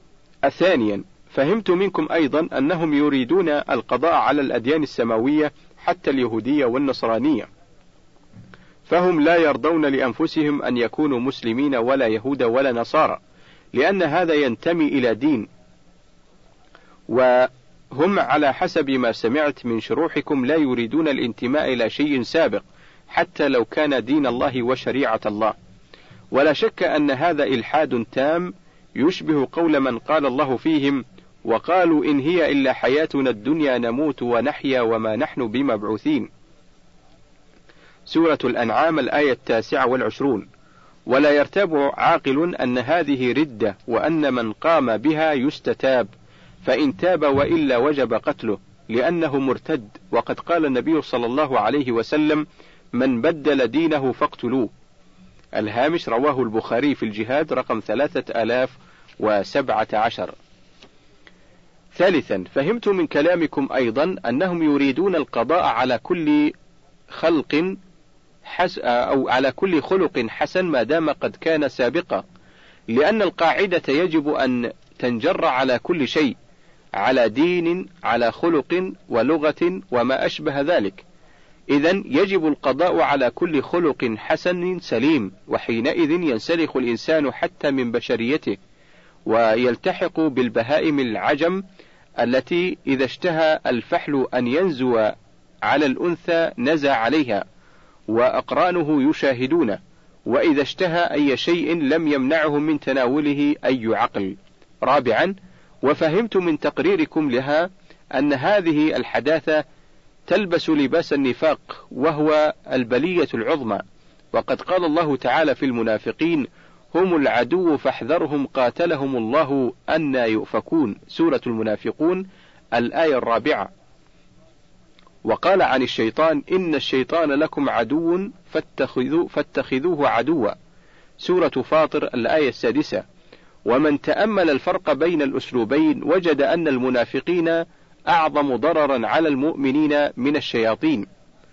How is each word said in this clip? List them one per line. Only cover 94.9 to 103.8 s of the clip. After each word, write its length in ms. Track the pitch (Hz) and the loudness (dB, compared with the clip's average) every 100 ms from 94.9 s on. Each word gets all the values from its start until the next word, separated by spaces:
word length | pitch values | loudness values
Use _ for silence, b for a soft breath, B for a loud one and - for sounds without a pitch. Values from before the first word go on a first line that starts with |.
| 113 107 - _ _ _ - | 2 2 -2 _ _ _ -6
على 240 | 104 139 147 | 0 2 2
الأنثى 640 | 127 175 160 - 165 165 - | 0 -2 -4 -2 0 0 -2
نزى 320 | 127 160 139 | 0 0 2
عليها، 540 | 120 117 156 127 101 - b b b b b b | 0 2 0 0 -2 -4 b b b b b b
وأقرانه 1040 | 110 123 127 - 131 180 175 147 147 139 | 2 2 2 -2 0 0 0 0 2 2
يشاهدونه، 680 | - 143 120 127 170 117 - - b b b 107 | 2 0 0 0 0 0 -2 -10 b b b -2
وإذا 360 | 123 156 143 | 2 2 2
اشتهى 500 | 139 - 180 170 175 | 0 -2 -2 0 -2
أي 240 | 147 143 123 | 0 0 0
شيء 380 | - 175 - | 0 0 0
لم 340 | 170 135 165 156 | -2 0 0 0
يمنعه 500 | 139 131 160 151 147 | 0 0 0 0 0
من 220 | 151 147 | 0 -2
تناوله 760 | - 135 123 147 147 143 147 - | -2 0 0 0 0 0 0 0
أي 220 | - 131 | -2 -2